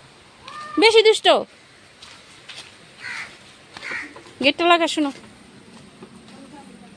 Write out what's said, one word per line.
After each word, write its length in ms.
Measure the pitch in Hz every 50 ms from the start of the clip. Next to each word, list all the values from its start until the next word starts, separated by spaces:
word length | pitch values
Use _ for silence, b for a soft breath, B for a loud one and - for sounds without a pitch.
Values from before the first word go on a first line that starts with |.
| - - - - - - - - - - 1077 605 605 - 605 302
বেশি 200 | 359 453 440 453 415 440
দুষ্ট। 200 | 415 - - 359 302 - - - - - - - - - - - - - - - - - - - - - - - - - - - - - - - - - - - - - - - - - - - - - - - - - - - - - - - - - - - - - 254
গেটটা 200 | 277 302 - 339 349
লাগা, 160 | 349 330 339 294 -
শোনো। 180 | 320 294 277 - - - - - - - - - - - - - - - - - - - - - - - - - - 277 - 294 285 277 190 - - - - -